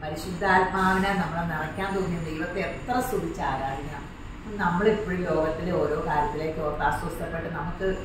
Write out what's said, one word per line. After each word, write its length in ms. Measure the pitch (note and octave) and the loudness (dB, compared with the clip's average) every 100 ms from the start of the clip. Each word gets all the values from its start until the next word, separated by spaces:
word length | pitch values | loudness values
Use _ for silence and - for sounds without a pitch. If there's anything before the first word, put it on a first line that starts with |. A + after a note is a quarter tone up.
പരിശുദ്ധാത്മാവിനെ 1080 | D#3 D#3 F3+ F3 G3 F#3 F#3 F#3+ F#3 F#3+ G3 | -6 -6 -6 -2 4 6 6 4 4 4 4
നമ്മളെ 280 | F#3+ D#3+ E3 | 2 0 0
നിറയ്ക്കാൻ 540 | E3+ D#3 D#3 F3 F#3+ F#3+ | 0 0 -2 -2 -2 0
തോന്നിയ 380 | F3 E3+ D#3+ | 0 -2 -2
ദൈവത്തെ 260 | D#3 F3 F#3 | -4 -4 -2
എത്ര 400 | F#3 - - B3 | -4 -4 0 0
സ്തുതിച്ച് 420 | B3 G3 E3 - | 2 0 -2 -2
ആരാധിക്കണം. 600 | - - C#3 C#3 - - - - - - G#3+ G3+ | -2 0 -2 -4 -6 -8 -10 -12 -12 -12 -8 -2
നമ്മളിപ്പോഴും 640 | F3 F3 G#3+ G#3 F#3 F3+ | 0 4 4 4 0 -2
ലോകത്തിലെ 500 | F3 D#3 D#3 D#3+ F3 | 2 2 2 0 0
ഓരോ 340 | F3+ D3+ D3+ D#3+ | 2 2 0 0
കാര്യത്തിലേക്ക് 520 | D#3 D3 D3+ D#3+ D#3+ | 2 2 0 -2 -2
ഓർത്ത് 240 | D3+ D3 | -2 0
അസ്വസ്ഥപ്പെട്ട് 720 | D3 D3 E3 - E3 E3 E3 E3 | 0 0 -4 -4 -6 -4 -4 -4
നമുക്ക് 420 | E3 - F#3+ - | -4 -2 0 -2